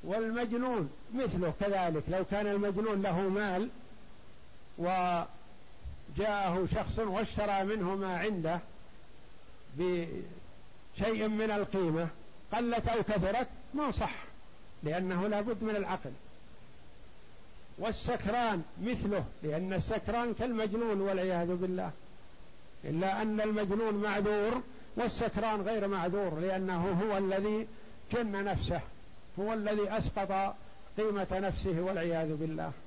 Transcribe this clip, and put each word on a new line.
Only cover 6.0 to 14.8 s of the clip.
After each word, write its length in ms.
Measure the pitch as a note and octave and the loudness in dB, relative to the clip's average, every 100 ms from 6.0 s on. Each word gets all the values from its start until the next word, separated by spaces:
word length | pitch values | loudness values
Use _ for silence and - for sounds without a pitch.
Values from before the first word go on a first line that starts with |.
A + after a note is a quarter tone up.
| - C#3 G#3+ G3+ F#3+ F3+ F3 | -6 0 2 2 2 2 2
شخص 240 | G#3+ A3 - | 2 2 0
واشترى 680 | A3 F#3 G#3+ - G#3 G3 | 0 0 0 0 2 2
منه 300 | G3 A3 F3+ | 2 2 2
ما 240 | G3 F#3+ F3 | 0 0 0
عنده 420 | G#3 F#3+ D#3+ E3+ - - - - - - - - - - - C3+ | 0 0 0 0 -4 -12 -12 -12 -12 -12 -12 -12 -12 -12 -10 -2
بشيء 1500 | F3+ F3 E3 C#3+ - - - - - - - - G#3+ A3 G#3+ | 0 2 -2 -6 -8 -10 -12 -12 -12 -12 -10 -2 0 2 2
من 220 | G#3+ A3 | 2 2
القيمة، 580 | G#3 G3 G3 E3+ D#3+ E3 - - - - | 2 2 2 4 2 0 -4 -10 -10 -2
قلت 360 | A3 A#3+ A#3 A#3 | 0 2 2 2
أو 140 | A#3 | 2
كثرت، 460 | G#3 G#3+ F#3 A3+ B3+ - - | 4 4 4 2 0 -4 -6
ما 160 | C#4 D4 | 0 0
صح، 240 | - G#3+ - - - - - - - | 2 0 -2 -8 -10 -12 -12 -12 -4